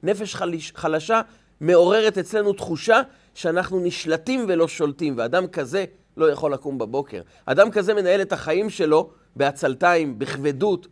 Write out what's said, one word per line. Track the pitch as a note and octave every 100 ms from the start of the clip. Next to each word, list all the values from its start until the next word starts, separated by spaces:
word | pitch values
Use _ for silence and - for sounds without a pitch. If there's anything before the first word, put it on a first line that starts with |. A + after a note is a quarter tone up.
נפש | E3 G3+ G#3 -
חליש-, | F3 E3 D3+ -
חלשה | E3 D#3 D#3+ A3+ A3 _ _ _
מעוררת | D#3 F3+ F3 A3 G#3+ G3
אצלנו | F3 G#3+ G#3
תחושה | G3+ - D#3+ A3+ A3+ - _ _
שאנחנו | - E3+ E3+ F3 F#3
נשלטים | F3 F3 D#3 D#3+ D#3+ C4 G#3+
ולא | E3+ E3
שולטים, | - D3 C3+ D3+ A#2+
ואדם | A#2 F3 F3+
כזה | E3+ B2 F#3+ F#3 - _ -
לא | D#3+
יכול | C#3+ D3+
לקום | C3+ C#3+ C3+
בבוקר. | A2 C3+ C#3 G#2 - _ -
אדם | C#3+ A3
כזה | G#3 F#3+
מנהל | G#3 F3+ G3
את | F#3+
החיים | E3+ D#3 F3 G#3+
שלו | - D#3+ D#3 D#3 _ _ B2+
בעצלתיים, | C#3 C#3 C3+ C3 F3 E3+ D3 A2
בכבדות, | B2+ C#3 D3 C3+ G#3 F3+ -